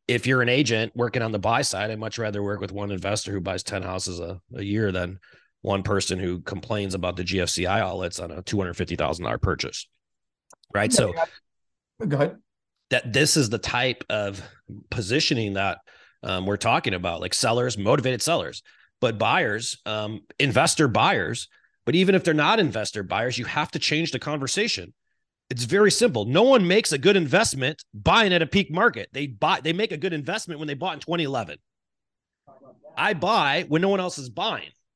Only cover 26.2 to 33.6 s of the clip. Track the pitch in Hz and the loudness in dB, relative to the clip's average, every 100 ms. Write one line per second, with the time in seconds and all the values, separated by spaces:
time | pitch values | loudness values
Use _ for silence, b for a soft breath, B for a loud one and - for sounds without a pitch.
26.2 | 104 156 254 254 175 202 - 143 160 202 | 2 4 6 6 6 2 2 2 4 4
27.2 | 147 175 226 135 127 - - 104 156 208 | 4 2 2 0 -4 -4 -12 -2 4 6
28.2 | 208 175 160 202 160 170 226 117 92 135 | 6 4 2 0 0 2 2 0 -8 -8
29.2 | 143 104 156 190 147 175 220 151 180 156 | -8 -2 0 0 0 -2 -2 -4 -4 -4
30.2 | 135 214 - 151 151 139 180 147 - 170 | -6 -6 -6 -8 -8 -6 -6 -6 -4 -2
31.2 | 143 131 87 73 _ _ _ _ _ _ | 0 -2 -4 -10 _ _ _ _ _ _
32.2 | _ _ _ - - - - - 185 170 | _ _ _ -20 -20 -20 -14 -4 -2 0
33.2 | 180 220 143 156 | 2 2 4 0